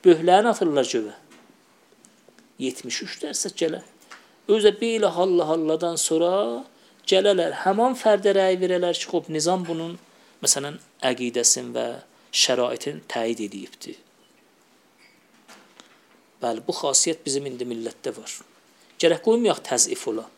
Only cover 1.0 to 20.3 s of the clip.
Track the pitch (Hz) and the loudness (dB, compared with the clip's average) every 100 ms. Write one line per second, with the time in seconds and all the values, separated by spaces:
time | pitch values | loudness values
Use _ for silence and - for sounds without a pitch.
1 | 107 - _ - _ _ _ _ _ _ | -4 -12 _ -20 _ _ _ _ _ _
2 | _ _ _ _ _ _ 131 123 127 - | _ _ _ _ _ _ -8 -6 -10 -10
3 | 196 - - - 202 - 160 156 - _ | -10 -10 -8 -6 -6 -4 -4 -4 -12 _
4 | _ - _ _ - 220 208 202 233 226 | _ -20 _ _ 0 4 6 4 -2 2
5 | 208 170 185 175 156 165 156 160 170 160 | 0 2 2 4 2 0 0 0 -2 -2
6 | - 165 170 190 220 240 269 _ _ _ | 0 2 2 2 -2 -4 -10 _ _ _
7 | - 190 202 190 165 - 185 196 240 254 | 0 4 4 4 0 -2 0 2 2 2
8 | 220 208 202 196 190 185 185 180 175 165 | 2 4 4 4 2 2 0 0 0 -2
9 | - 175 156 156 151 185 170 165 165 175 | -2 -4 -2 -2 0 0 -2 -6 -8 -12
10 | _ _ _ _ - - 143 151 _ _ | _ _ _ _ -2 -2 -4 -12 _ _
11 | 131 123 123 120 117 - 123 120 120 131 | -4 -2 -2 0 0 0 -4 -6 -6 -8
12 | - _ _ - - 123 123 123 - 156 | -18 _ _ -2 0 2 0 -2 -8 -10
13 | - 120 113 113 104 101 90 - - - | -8 -6 -4 -4 -8 -10 -16 -16 -18 -18
14 | _ _ _ _ _ _ _ _ _ _ | _ _ _ _ _ _ _ _ _ _
15 | _ _ _ _ _ - _ _ - _ | _ _ _ _ _ -20 _ _ -20 _
16 | _ _ _ _ 123 110 - 165 151 135 | _ _ _ _ -6 -4 -6 -4 0 0
17 | - 160 - 139 139 123 123 117 113 - | 0 -2 -4 -4 -4 -10 -8 -8 -8 -10
18 | 131 113 110 - - _ _ _ _ _ | -10 -10 -14 -16 -18 _ _ _ _ _
19 | 170 170 - 226 226 160 - 123 - - | 0 2 2 2 2 0 -2 0 0 -2
20 | - 110 113 | -6 -6 -8